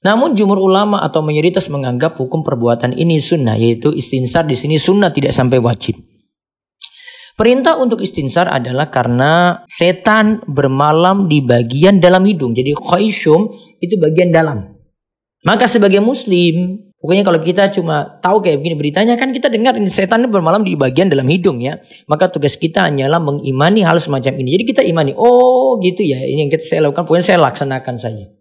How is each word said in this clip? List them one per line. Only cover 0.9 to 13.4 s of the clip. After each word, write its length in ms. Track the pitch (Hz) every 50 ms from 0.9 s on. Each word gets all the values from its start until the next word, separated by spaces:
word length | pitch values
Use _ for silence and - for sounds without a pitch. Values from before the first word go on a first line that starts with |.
| 208 196 -
atau 160 | - - 160
mayoritas 480 | 151 151 151 151 151 180 180 196 180 -
menganggap 480 | 147 143 135 127 123 123 143 165 -
hukum 320 | - 131 127 - 156 151 -
perbuatan 480 | 143 120 117 120 117 117 - 123 131
ini 240 | - 165 170 165 156
sunnah, 400 | 147 - 175 160 135 113 110 107
yaitu 320 | 113 117 117 117 117 147
istinsar 560 | 151 - 131 - - 131 127 123 - 165 165 151
di 80 | 131
sini 240 | 123 - 147 156 151
sunnah, 320 | 143 - 190 202 202 175
tidak 240 | - 143 135 135 -
sampai 240 | - 127 123 127 127
wajib. 400 | 117 120 117 104 - - - - - _ _ _ _ _ _ _ _ _ _ _ _ _ _ _ - - _ - - - - - - - _
Perintah 480 | - 214 233 247 269 262 311 320 302
untuk 160 | 262 240 185 - 196
istinsar 400 | 180 - - 147 131 - 170 180
adalah 480 | - - 135 120 127 123 131 151 147 -
karena 720 | 135 117 - 120 123 135 147 160 170 175 175 170 - -
setan 800 | _ - - 170 175 180 180 - 226 214 220 214 214 220 214 -
bermalam 800 | - 143 135 139 135 131 135 143 151 151 160 170 180 190 202 196
di 160 | 170 156 147
bagian 560 | 135 120 120 120 120 113 123 139 156 190 208 190
dalam 320 | 165 180 180 185 190 202
hidung. 240 | 214 165 143 120 117
Jadi 240 | 123 127 139 147 -
khayshum 800 | - - 175 185 208 220 202 - - 156 151 170